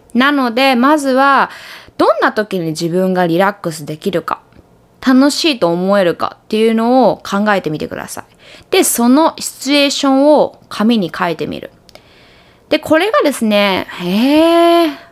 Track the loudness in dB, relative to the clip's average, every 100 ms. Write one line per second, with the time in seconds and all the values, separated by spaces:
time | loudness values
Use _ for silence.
0 | _ 0 0 0 -2 0 2 2 2 2
1 | 0 2 2 2 0 -6 -20 -20 -8 0
2 | 0 2 0 -2 -4 -4 -4 -4 -4 -2
3 | 0 0 0 0 0 -2 -8 -10 -10 -10
4 | -6 -6 -4 -8 _ -20 -20 _ _ _
5 | 2 4 2 0 -2 0 -2 0 0 2
6 | 0 -2 -6 -10 -6 0 0 0 2 2
7 | 2 0 -4 -2 0 -2 -2 -6 -8 -12
8 | -14 -16 -18 _ -20 -20 -4 0 0 0
9 | 2 4 2 -2 -12 -10 -2 0 0 0
10 | 0 2 4 4 2 -4 -12 -2 0 0
11 | -2 -4 -4 -4 -8 -10 -14 _ _ -20
12 | _ _ _ -20 _ _ -6 -4 0 0
13 | 2 0 0 -2 0 0 2 0 -4 -8
14 | -4 0 2 2 4 4 4 2 0 -4
15 | -14